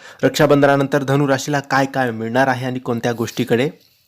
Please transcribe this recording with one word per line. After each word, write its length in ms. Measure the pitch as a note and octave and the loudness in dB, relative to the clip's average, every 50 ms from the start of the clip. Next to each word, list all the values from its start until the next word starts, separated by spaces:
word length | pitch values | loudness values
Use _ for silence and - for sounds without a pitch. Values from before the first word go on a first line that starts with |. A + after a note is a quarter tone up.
| - - - - - | -20 -20 -6 -2 0
रक्षाबंधनानंतर 800 | C3+ C3+ - D#3 C#3+ C#3+ C#3+ C#3 C#3 C#3 C#3 C#3 C#3 - D3 C3+ | 0 2 4 4 4 4 6 4 4 4 2 0 0 -2 -2 0
धनु 260 | C3 C3+ C#3+ D3 C3+ | 0 0 0 0 0
राशीला 320 | C3+ C3 - - D3 C#3+ | 0 -2 -2 -2 -4 -4
काय 260 | C3+ - C#3 C3+ C#3 | -2 -2 0 0 0
काय 240 | C3+ - C3+ C3 B2 | 0 -2 -2 -2 -2
मिळणार 360 | A2+ A2 A2 A2+ A2+ B2+ C3+ | -4 -6 -6 -2 0 2 2
आहे 200 | C3 B2+ B2 B2+ | 2 0 -2 -4
आणि 120 | C3 B2 B2+ | -6 -6 -6
कोणत्या 340 | B2+ - A#2+ A#2 - A#2+ A#2+ | -6 -4 -4 -2 -2 -4 -2
गोष्टीकडे 580 | A2+ A#2+ A2 - - B2 - A#2+ A2+ C3 D#3 F3 - _ _ _ _ _ | -2 -4 -6 -4 -4 -2 0 0 0 0 -2 -6 -10 _ _ _ _ _